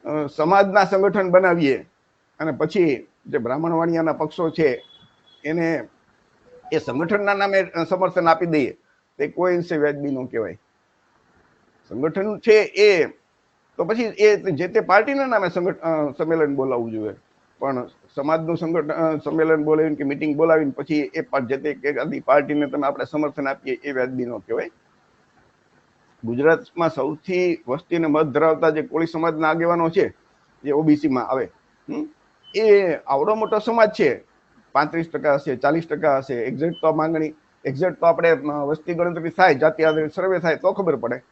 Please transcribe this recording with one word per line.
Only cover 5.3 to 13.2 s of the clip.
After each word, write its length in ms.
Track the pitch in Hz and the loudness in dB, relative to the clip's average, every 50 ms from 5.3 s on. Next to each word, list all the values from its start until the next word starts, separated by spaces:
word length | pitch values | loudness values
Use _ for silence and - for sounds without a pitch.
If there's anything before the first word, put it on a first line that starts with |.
| _ _ _ | _ _ _
એને 440 | 143 160 175 165 165 165 139 110 98 _ _ _ _ _ _ _ _ _ _ _ _ - - _ - | -6 -4 -2 -2 -2 -2 -4 -6 -10 _ _ _ _ _ _ _ _ _ _ _ _ -20 -20 _ -4
એ 60 | 156 156 | -4 -4
સંગઠનના 560 | - - 120 135 170 170 208 208 202 202 202 | -4 -4 -4 -4 -2 0 -2 0 0 0 0
નામે, 280 | 196 202 202 202 190 | 0 0 0 2 0
અ, 220 | 190 175 - 170 160 | 0 0 -4 -6 -2
સમર્થન 440 | 165 190 180 190 - 175 185 175 165 | -2 0 0 0 0 0 2 4 4
આપી 180 | 165 165 180 | 4 4 2
દઈએ, 240 | 170 156 151 131 107 - _ _ _ _ _ _ _ _ - | 0 0 0 0 0 -4 _ _ _ _ _ _ _ _ -6
તો 60 | 147 | -6
એ 40 | 151 | -6
કોઈ 280 | - 160 175 180 180 | -4 -2 -2 0 0
અંશે 200 | 175 170 170 175 | -2 -2 -4 -2
વ્યાજબી 340 | 151 147 147 143 143 143 143 | 0 0 0 -2 -2 -6 -6
ન 160 | 135 131 127 | -6 -6 -8
કહેવાય. 340 | 123 - 117 107 90 82 - _ _ _ _ _ _ _ _ _ _ _ _ _ _ _ _ _ _ _ _ _ _ _ _ _ _ | -6 -6 -6 -6 -6 -8 -14 _ _ _ _ _ _ _ _ _ _ _ _ _ _ _ _ _ _ _ _ _ _ _ _ _ _
સંગઠન 500 | 92 113 139 160 156 185 190 214 208 - | -8 -4 -4 -4 -4 -4 -4 -4 -6 -4
છે 240 | - 233 214 214 | 4 4 6 6
એ, 440 | 202 - - 185 208 208 196 170 139 107 - _ | 4 2 2 4 4 6 6 4 2 0 -2 _